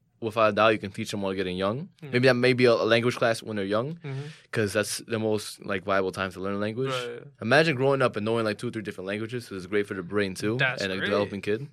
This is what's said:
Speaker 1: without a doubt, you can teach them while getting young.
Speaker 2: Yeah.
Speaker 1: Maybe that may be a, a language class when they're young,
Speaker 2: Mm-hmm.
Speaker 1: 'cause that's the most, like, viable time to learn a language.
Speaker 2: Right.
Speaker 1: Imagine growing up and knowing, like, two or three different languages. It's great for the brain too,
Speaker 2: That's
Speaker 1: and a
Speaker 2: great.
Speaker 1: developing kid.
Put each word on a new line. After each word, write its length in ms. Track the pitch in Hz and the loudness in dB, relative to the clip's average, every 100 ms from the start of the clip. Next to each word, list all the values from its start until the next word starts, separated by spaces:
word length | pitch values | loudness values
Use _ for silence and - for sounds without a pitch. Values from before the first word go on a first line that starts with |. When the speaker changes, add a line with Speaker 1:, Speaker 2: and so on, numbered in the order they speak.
| _ _ | _ _
Speaker 1:
without 300 | 110 117 107 | -2 4 4
a 20 | |
doubt, 160 | 104 110 | 6 4
you 40 | 107 | 4
can 120 | 98 | -2
teach 200 | - 107 | -8 -6
them 100 | 101 | -4
while 120 | 98 | -2
getting 220 | 95 90 90 | -2 -2 -2
young. 320 | 98 127 190 _ | -2 -2 -8 _
Speaker 2:
Yeah. 80 | 147 | -2
Speaker 1:
Maybe 140 | 123 131 | 0 2
that 60 | 123 | 4
may 180 | 127 | 4
be 120 | 123 123 | 6 6
a, 60 | |
a 100 | 107 104 | 6 4
language 300 | 117 123 - | 4 2 2
class 260 | 120 113 | 0 0
when 140 | 110 107 | -4 -4
they're 100 | 95 | -2
young, 300 | 107 139 170 | -2 -2 -8
Speaker 2:
Mm-hmm. 180 | 147 135 147 - _ | -10 -8 -10 -16 _
Speaker 1:
'cause 220 | 117 101 | -2 0
that's 240 | 104 104 - | 0 0 -4
the 200 | - 110 | -4 -2
most, 460 | 110 107 - - - | 0 0 -4 -10 -6
like, 180 | 98 98 | -4 0
viable 260 | 98 95 | 0 0
time 200 | 95 95 | -2 -4
to 80 | 90 | -4
learn 160 | 95 101 | -4 -2
a 20 | |
language. 340 | 104 113 135 | -4 -4 -4
Speaker 2:
Right. 320 | 127 120 120 143 - | -4 -6 -10 -14 -6
Speaker 1:
Imagine 340 | 110 139 165 127 | 2 4 4 2
growing 260 | 135 135 | 2 4
up 140 | 120 104 | 2 0
and 80 | 107 | 0
knowing, 180 | 117 110 | 0 0
like, 120 | 104 | -2
two 100 | 120 | -6
or 40 | |
three 100 | 110 | -6
different 260 | 104 92 92 | -8 -8 -6
languages. 420 | 104 110 123 117 | -6 -6 -8 -8
It's 140 | 95 87 | -10 -2
great 220 | 104 104 | -2 0
for 60 | |
the 100 | 98 | -4
brain 320 | 87 101 98 90 | -2 0 0 -2
too, 220 | 104 123 | -2 2
Speaker 2:
That's 240 | 135 - | 0 0
Speaker 1:
and 100 | 101 | -2
a 60 | 95 | -2
Speaker 2:
great. 80 | 98 | 0
Speaker 1:
developing 360 | 101 98 98 | 0 0 -4
kid. 260 | 101 110 147 | -4 -4 -6